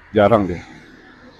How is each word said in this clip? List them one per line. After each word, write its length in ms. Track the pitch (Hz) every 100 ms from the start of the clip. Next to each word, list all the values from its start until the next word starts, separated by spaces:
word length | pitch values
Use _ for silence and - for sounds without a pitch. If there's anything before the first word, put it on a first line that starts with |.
| _
jarang 320 | 104 101 110
dia. 160 | 92 85 - - - - - - - -